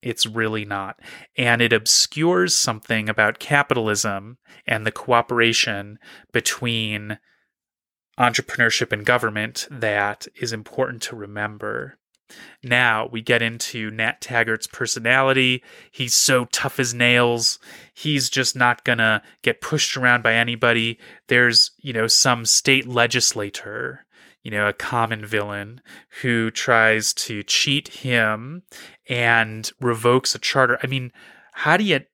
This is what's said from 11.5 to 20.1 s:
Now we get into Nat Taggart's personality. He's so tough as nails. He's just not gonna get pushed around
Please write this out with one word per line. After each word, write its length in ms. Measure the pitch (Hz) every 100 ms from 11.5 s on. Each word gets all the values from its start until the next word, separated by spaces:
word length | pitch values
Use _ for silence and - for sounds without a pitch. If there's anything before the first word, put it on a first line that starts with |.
| 104 107 113 135 - _ _ _ - - -
Now 460 | 127 123 123 110 117
we 120 | 120
get 200 | 110 120
into 480 | 113 117 - 120 107
Nat 300 | 110 110 -
Taggart's 460 | - 120 113 110 -
personality. 960 | - 117 - 113 131 135 131 127 127 _ - -
He's 240 | - -
so 320 | - - 131 123
tough 320 | - 139 -
as 160 | 123
nails. 640 | 120 120 120 120 117 113 - - - -
He's 360 | - 156 143 123
just 260 | 135 123 131
not 280 | 123 120
gonna 380 | - 120 113 107 - _
get 180 | - -
pushed 360 | - 156 - 135
around 260 | 123